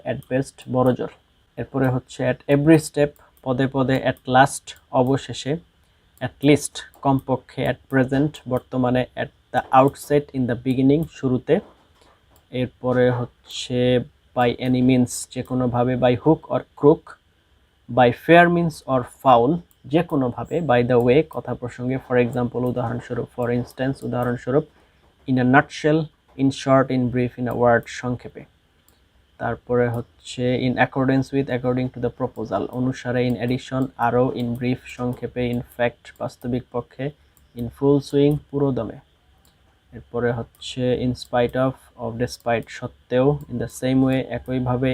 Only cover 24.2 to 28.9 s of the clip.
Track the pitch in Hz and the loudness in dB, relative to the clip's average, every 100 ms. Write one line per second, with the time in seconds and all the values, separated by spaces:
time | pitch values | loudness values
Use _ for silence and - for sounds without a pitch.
24.2 | 123 120 - 135 151 _ _ _ _ _ | -2 -4 -2 -2 -2 _ _ _ _ _
25.2 | - 127 123 135 - - 151 156 156 _ | -2 0 4 4 2 0 0 0 -2 _
26.2 | _ - 135 - - 135 131 127 123 127 | _ -2 -2 -2 2 2 2 0 -2 -2
27.2 | 123 - 123 120 120 117 - - 123 120 | -4 -4 -6 0 2 2 0 -10 -8 -8
28.2 | - - - _ _ _ _ | -10 -20 -20 _ _ _ _